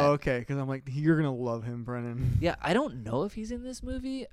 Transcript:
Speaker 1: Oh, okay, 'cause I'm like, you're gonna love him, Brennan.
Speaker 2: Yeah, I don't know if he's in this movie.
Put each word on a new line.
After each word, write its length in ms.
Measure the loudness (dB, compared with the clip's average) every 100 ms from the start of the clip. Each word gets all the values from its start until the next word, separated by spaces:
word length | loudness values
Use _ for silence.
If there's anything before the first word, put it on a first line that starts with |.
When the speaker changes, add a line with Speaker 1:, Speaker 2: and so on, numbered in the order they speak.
Speaker 1:
Oh, 80 | 6
okay, 320 | 4 2 -2
'cause 120 | -2 -4
I'm 100 | -2
like, 140 | -4 -4
you're 260 | 0 4 4
gonna 180 | 4
love 300 | 0 -2 -2
him, 200 | -4 -6
Brennan. 520 | -6 -6 -4 -2 2 2
Speaker 2:
Yeah, 160 | 2 0
I 140 | 2
don't 280 | 2 2 -4
know 220 | -2 0
if 80 | 0
he's 160 | -4 -8
in 120 | -8
this 200 | -8 -8
movie. 440 | -6 -6 -4 -6 -6